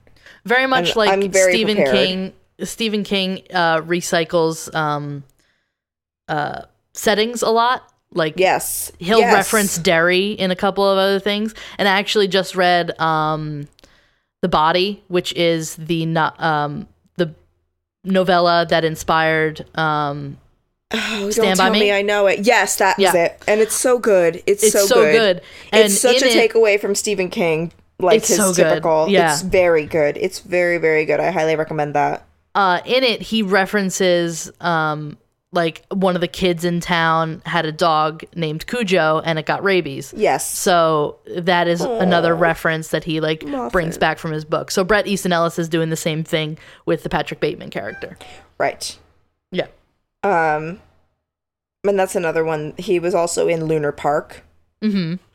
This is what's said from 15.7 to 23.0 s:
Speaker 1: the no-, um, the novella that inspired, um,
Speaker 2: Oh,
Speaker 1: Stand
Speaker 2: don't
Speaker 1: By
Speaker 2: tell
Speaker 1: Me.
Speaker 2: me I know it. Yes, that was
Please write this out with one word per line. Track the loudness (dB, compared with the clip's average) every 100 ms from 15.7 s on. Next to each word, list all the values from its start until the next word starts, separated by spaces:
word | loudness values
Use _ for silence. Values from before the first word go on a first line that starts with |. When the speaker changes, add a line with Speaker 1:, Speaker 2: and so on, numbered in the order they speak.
| -8
Speaker 1:
the | -4 -4 -2
no-, | 0 -2 -2
um, | -2 -2 -4 -6 -14 _ _ -4
the | -4 -6 _ _ _ _ _ _
novella | -2 0 4 4 4 2 2
that | 2
inspired, | 0 -2 -2 0 2 2 0 -4 -10 -4
um, | -2 -2 -4 -6 -12 -16 _ _ _ _ -8
Speaker 2:
Oh, | -6 -6 -6 -4
Speaker 1:
Stand |
Speaker 2:
don't | 0 2 2
Speaker 1:
By |
Speaker 2:
tell | 2
Speaker 1:
Me. | 2
Speaker 2:
me | 2
I | 0
know | 0 2 2
it. | 2 2
Yes, | 2 2 0
that | 0
was | 4